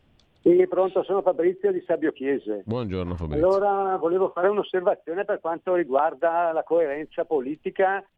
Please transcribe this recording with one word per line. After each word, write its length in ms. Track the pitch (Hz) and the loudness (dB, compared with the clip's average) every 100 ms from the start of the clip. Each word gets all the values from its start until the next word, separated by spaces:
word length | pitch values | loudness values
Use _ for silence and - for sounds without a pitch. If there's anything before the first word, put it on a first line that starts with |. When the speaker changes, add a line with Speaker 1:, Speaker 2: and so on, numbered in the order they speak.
| _ _ _ _ | _ _ _ _
Speaker 1:
Sì, 240 | - 180 185 | 4 6 4
pronto, 340 | 180 185 185 | 2 0 0
sono 200 | 156 196 | 0 0
Fabrizio 500 | 185 165 175 185 202 | 2 2 2 2 0
di 100 | 180 - | 0 -2
Sabbio 260 | 165 160 | -2 -2
Chiese. 500 | - 135 135 104 104 95 | -2 -2 -2 -4 -6 -4
Speaker 2:
Buongiorno, 500 | 120 110 92 87 85 | -4 -4 -4 -4 -6
Fabrizio. 320 | 80 143 175 | -4 0 2
Speaker 1:
Allora, 480 | 196 202 196 196 185 | 2 2 0 -2 -2
volevo 320 | 165 185 190 | 0 0 0
fare 200 | - 185 | 0 0
un'osservazione 760 | 208 - 185 180 170 - 170 | 0 -2 -2 0 -2 -4 -6
per 160 | 202 202 | -4 -4
quanto 340 | 165 165 - | -4 -6 -2
riguarda 800 | 180 151 135 156 135 165 170 170 | -2 0 0 0 0 0 0 0
la 100 | 160 | -2
coerenza 600 | - 165 156 147 151 - | 0 0 0 -2 -8 -8
politica 840 | 165 151 123 151 190 185 190 196 190 | -2 -2 -2 -6 -6 0 0 0 -8